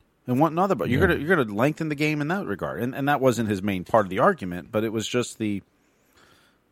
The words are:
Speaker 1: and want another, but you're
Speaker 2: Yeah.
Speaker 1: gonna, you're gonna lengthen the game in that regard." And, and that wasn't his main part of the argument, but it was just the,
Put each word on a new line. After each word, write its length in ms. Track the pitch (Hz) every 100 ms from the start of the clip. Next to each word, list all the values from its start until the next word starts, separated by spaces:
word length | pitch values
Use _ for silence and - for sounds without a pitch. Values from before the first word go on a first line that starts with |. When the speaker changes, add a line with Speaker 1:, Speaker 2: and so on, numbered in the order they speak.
| _ _ -
Speaker 1:
and 120 | 123
want 140 | 160
another, 220 | 160 196 170
but 120 | -
you're 120 | 131
Speaker 2:
Yeah. 60 | 180
Speaker 1:
gonna, 120 | 139
you're 160 | 147 180
gonna 200 | 117 101
lengthen 340 | 135 151 160
the 60 | 147
game 260 | 151 151
in 60 | 147
that 160 | 190 135
regard." 360 | 98 76 67
And, 120 | 120
and 140 | 127 139
that 140 | 143
wasn't 280 | 131 113 110
his 120 | 101
main 220 | 101 95
part 220 | 87 117 98
of 40 |
the 100 | 95
argument, 520 | 156 180 95 87 67
but 120 | 110
it 100 | 110
was 140 | 110 104
just 300 | 123 117 -
the, 260 | 107 101 - _ _ _ _ _ _ _ _ _ _